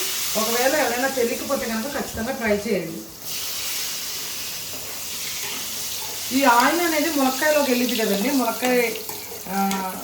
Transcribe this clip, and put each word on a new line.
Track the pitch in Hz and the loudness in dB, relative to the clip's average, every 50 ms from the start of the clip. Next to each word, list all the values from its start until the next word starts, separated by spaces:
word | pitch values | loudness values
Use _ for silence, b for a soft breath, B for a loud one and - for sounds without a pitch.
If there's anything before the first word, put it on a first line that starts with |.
| - - - - - - - 208 | 0 -2 -2 -2 -2 -2 0 0
ఒకవేళ | 214 233 233 240 254 269 302 | 0 2 2 2 4 4 4
ఎవరైనా | 294 269 247 240 240 262 269 | 2 2 2 0 0 0 0
తెలియకపోతే | 262 262 233 233 262 - - - 277 - 262 | 2 2 0 0 0 -2 -2 -2 -2 -2 0
కనుక | 226 220 220 226 285 | -2 -2 -2 -4 -4
ఖచ్చితంగా | 277 247 202 - - 226 220 254 | -4 -4 -6 -4 -4 -4 -4 -4
ట్రై | 277 - 226 214 208 | -4 -2 0 0 0
చేయండి. | 208 - 233 202 180 165 160 165 107 107 - - - - - - - - - - - - - - - - - - - - - - - - - - - - - - - - - - - - - - - - - - - - - - - - - - - - - - - - - - - - - - - - - 247 269 | 0 0 0 0 -2 -2 -4 -8 -10 -10 -12 -14 -14 -10 -8 -8 -6 -6 -6 -6 -6 -4 -4 -4 -4 -4 -6 -6 -6 -6 -6 -6 -6 -8 -8 -8 -8 -8 -8 -8 -8 -8 -10 -10 -10 -10 -10 -10 -10 -8 -8 -8 -6 -6 -6 -6 -6 -6 -6 -6 -6 -6 -6 -6 -6 -6 -6 -6 -6 -6 -6 -6 -6 -4 0 2 6
ఈ | 277 | 6
ఆయిల్ | 254 233 240 247 285 320 339 | 8 8 8 6 6 4 4
అనేది | 349 330 311 302 285 330 | 2 2 2 2 2 2
ములక్కాయలోకి | 302 285 262 254 254 - 311 302 302 294 277 262 | 4 4 4 4 2 4 4 4 6 6 6 4
వెళ్ళింది | 247 247 247 220 196 | 4 4 2 2 2
కదండి. | 202 220 196 196 196 208 269 | 2 2 2 2 2 2 2
ములక్కాయ, | 294 262 240 226 220 - 247 254 254 247 233 220 220 - - - - - - - - - - 180 | 2 2 2 0 0 0 2 4 4 4 4 2 0 -4 -8 -8 -10 -10 -10 -10 -12 -10 -8 -4
ఆ, | 190 196 196 196 196 196 190 185 190 190 | 0 0 2 2 0 0 -2 -4 -6 -6